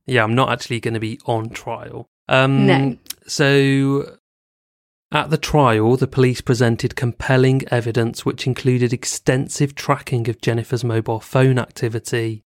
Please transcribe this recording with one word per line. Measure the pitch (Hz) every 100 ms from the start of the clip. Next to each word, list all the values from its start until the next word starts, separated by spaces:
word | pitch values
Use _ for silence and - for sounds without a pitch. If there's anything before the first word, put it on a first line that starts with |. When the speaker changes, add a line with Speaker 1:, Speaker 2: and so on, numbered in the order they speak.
| -
Speaker 1:
Yeah, | 127
I'm | 107 120
not | 120
actually | 127 - 117
gonna | 117 113
be | 110 113 -
on | 113 113
trial. | 123 - 117 113 117 120 _ -
Um, | 131 135 139 160
Speaker 2:
No. | 165 135 117 - - -
Speaker 1:
so, | - 139 139 139 139 135 139 - - _ _ _ _ _ _ _ _ -
at | 151 143
the | 156
trial, | - 147 131 110 110 131
the | 127
police | - 127 123
presented | - 120 120 117 123 -
compelling | 123 - - 131 131 135 -
evidence | 123 117 113 117 - 135
which | - 131
included | 123 131 127 123
extensive | 123 - - - 131 139 - 143 -
tracking | - 139 - 123 117
of | 113
Jennifer's | - 117 113 123
mobile | 123 110 113 110
phone | - 131 131 127
activity. | - - 120 110 - 120 113 110 _